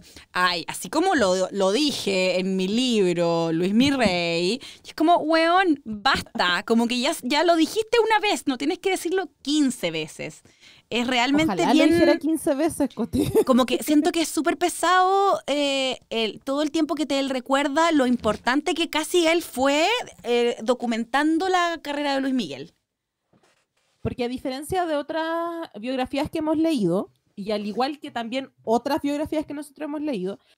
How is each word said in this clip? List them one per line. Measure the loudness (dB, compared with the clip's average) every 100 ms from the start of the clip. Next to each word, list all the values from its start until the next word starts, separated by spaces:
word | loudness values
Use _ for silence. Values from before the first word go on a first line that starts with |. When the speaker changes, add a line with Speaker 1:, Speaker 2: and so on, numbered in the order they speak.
| -8 -20 -8
Speaker 1:
ay, | -2 0 -2 -6
así | -10 -4
como | 0 2 2
lo, | 2 2 0
lo | 0 2
dije | 2 0 -2 -2 0 0 0
en | -2 -2
mi | 0
libro, | 0 2 2 2 2 0 0 0
Luis | 0 2
Mi | 4 2
Rey, | 2 2 0 0 0 0 -2 -8 -20
y | -12
es |
como, | 0 4 4
weón, | 4 2 4 4 2 0 -4
basta, | -4 0 0 -2 -2 0 0
como | 0 2 2
que | 0
ya, | -2 -4
ya | -2 2
lo | 4 4
dijiste | 2 0 0 2 2
una | 2
vez, | 0 -2 -2
no | -4
tienes | -4 -2
que | -2
decirlo | -2 -2 -4 -4 _
quince | -2 2 2 0 -4
veces. | -4 -8 -10 -14 -14 _ _ -20 -20 _
Es | -2 0
realmente | 0 2 2 2
Speaker 2:
Ojalá | 2 4
Speaker 1:
bien | 4 4
Speaker 2:
lo | 6
dijera | 4 2
quince | 0 -2 0
veces, | 0 0 0 -4
Coti. | -4 -4 -2
<laughs> | 2 2 4
Speaker 1:
como | 4 2
que | -2
siento | 2 2 2
que | 0
es | -2
súper | -2 -2 0
pesado, | -2 0 2 4 4 4 2 0 0
eh, | -2 0 0 -2 -4 _
el, | -4 -4 -4
todo | -4 -2
el | -2
tiempo | 0 0 -2
que | 0
te | 0
él | 0
recuerda | -4 0 0 2 2 2
lo | 4 2
importante | 2 0 -2 0 0 0
que | -2 -2
casi | -4 0 2 4
él | 2
fue, | -2 0 2 2 2 0 -6 -10
eh, | -2 0 0 0
documentando | -2 -2 -2 -4 -2 0 2 2 2
la | 0 0 -4
carrera | -6 -4 -2 -2
de |
Luis | 0
Miguel. | -2 -4 -8 -14 _ _ _ _ _ _ _ _ _ _ _ _ _
Speaker 2:
Porque | -8 -4 -6
a |
diferencia | -6 -8 -8 -4 -4 -2
de | -2
otras | -4 -6 -4 -4 -6 -8 -12 -10
biografías | -6 -4 -4 -4 -4
que | -2
hemos | -2 0
leído, | 0 2 2 0 -2 _ _ -12
y | -6
al | -6 -4
igual | -4 -4 -4
que | -10
también | -10 -6 -6 -6 _
otras | -2 0 0 -2
biografías | -2 -4 -4 -4 -6
que |
nosotros | -10 -12 -12 -8
hemos | -6
leído, | -4 -4 -6 -8 _